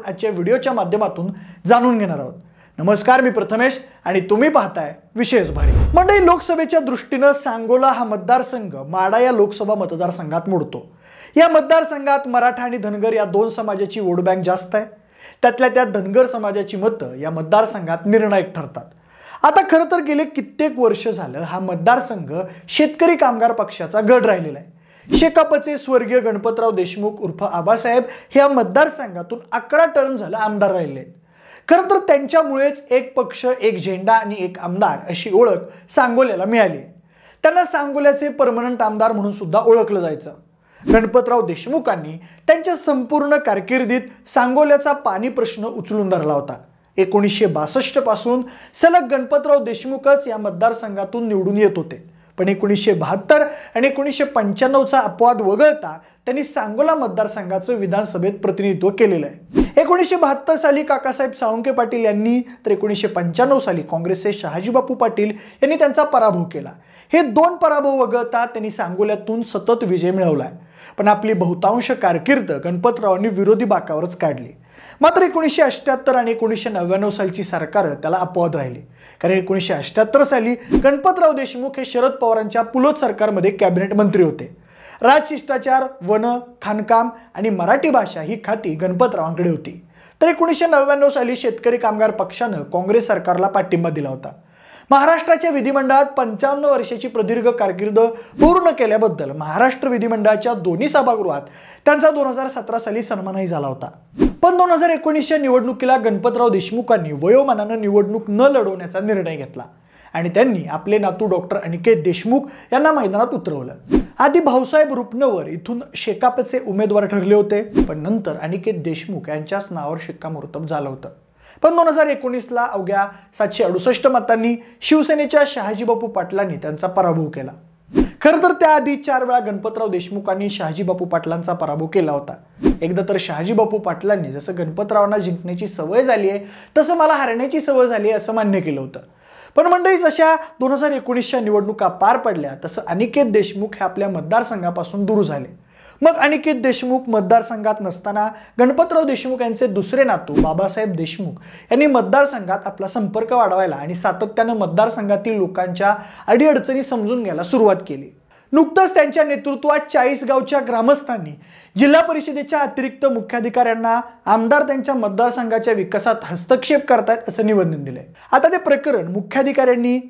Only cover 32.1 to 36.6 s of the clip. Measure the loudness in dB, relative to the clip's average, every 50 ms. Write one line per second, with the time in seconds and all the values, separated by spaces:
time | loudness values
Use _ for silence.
32.1 | 2 2 2 2 2 2 2 2 0 0 0 0 0 -4 -4 0 0 0 0 -2
33.1 | -2 -4 -4 -4 -6 -4 -4 -2 -2 0 0 0 -2 -2 -4 -6 -6 -2 2 2
34.1 | 2 2 2 -2 -6 -6 -6 -8 -8 -8 -8 -6 -2 0 0 0 0 -4 -6 -8
35.1 | -8 -8 -4 0 4 4 4 4 4 2 -2 -4 -6 -12 -18 -2 0 2 2 2
36.1 | 4 2 2 2 0 -2 -2 2 2 4